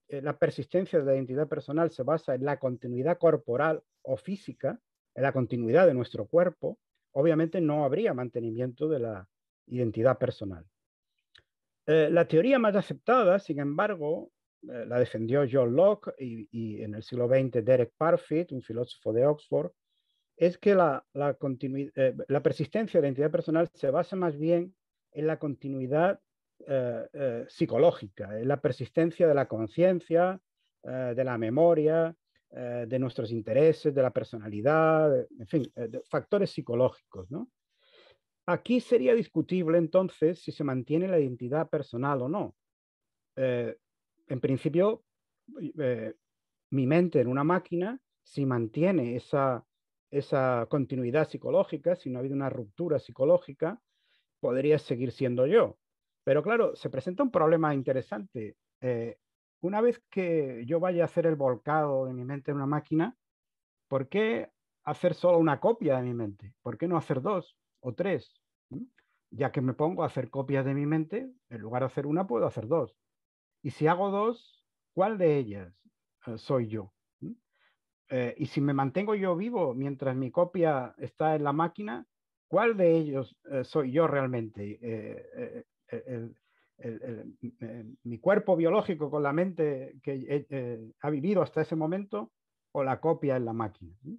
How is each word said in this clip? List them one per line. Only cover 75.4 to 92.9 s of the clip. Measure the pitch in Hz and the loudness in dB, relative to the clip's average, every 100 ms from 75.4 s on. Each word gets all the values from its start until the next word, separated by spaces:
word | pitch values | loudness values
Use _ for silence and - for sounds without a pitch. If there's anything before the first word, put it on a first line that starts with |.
| 113 101 90 - _ _ _ _ - | 0 -8 -14 -20 _ _ _ _ -12
eh, | 113 | -10
soy | - 135 113 | -2 -2 0
yo? | 110 98 _ _ _ | -6 -10 _ _ _
¿Mm? | 156 233 _ _ _ _ _ _ - | -14 -14 _ _ _ _ _ _ -8
Eh, | 131 120 - | -6 -4 -6
y | 143 | -8
si | 151 | -4
me | 143 | -2
mantengo | 139 139 180 208 214 | 0 -2 -2 -2 -2
yo | 190 170 | -2 -2
vivo | 220 240 151 | -4 -4 -4
mientras | 123 139 139 135 127 | -4 -6 -6 -4 -4
mi | 127 | -4
copia | 175 175 190 165 139 123 - | -2 -2 0 0 0 -4 -10
está | 131 - 160 156 | -12 -4 0 0
en | 147 | 0
la | |
máquina, | 143 170 - 208 226 - _ _ _ - | 0 -2 -4 -12 -12 -14 _ _ _ -2
¿cuál | 175 233 208 | 0 2 4
de | 175 165 | 4 4
ellos, | 151 135 123 _ - | 2 -4 -6 _ -10
eh, | 139 | -6
soy | 127 160 131 | -4 -2 0
yo | 139 160 | 2 2
realmente? | 139 131 127 110 104 104 104 | 2 0 -2 -6 -8 -12 -10
Eh, | 117 110 107 - - | -8 -8 -8 -14 -14
eh, | 123 117 117 - _ _ | -12 -12 -12 -18 _ _
el, | 117 131 120 113 - _ _ _ _ | -12 -10 -10 -10 -16 _ _ _ _
el, | 117 110 | -12 -12
el, | - 110 - - 117 - | -12 -12 -14 -14 -14 -12
eh, | 117 117 110 131 | -14 -14 -16 -14
¿mi | 120 117 | -10 -4
cuerpo | 180 208 202 170 | 2 2 2 2
biológico | 165 208 208 160 147 | 4 2 0 -4 -4
con | 151 | -2
la | 143 | 0
mente | 151 190 170 151 135 131 135 | 0 0 0 -2 -2 -8 -14
que, | - 139 | -8 -8
eh, | 131 147 135 | -4 -4 -4
eh, | 139 120 117 113 - | -8 -8 -8 -12 -10
ha | 147 | -4
vivido | 151 165 196 | -2 0 0
hasta | 143 160 | 0 -2
ese | 151 160 | -4 -2
momento | 156 190 202 208 226 _ _ _ _ | -2 -4 -6 -8 -10 _ _ _ _
o | 147 | -4
la | 135 | -2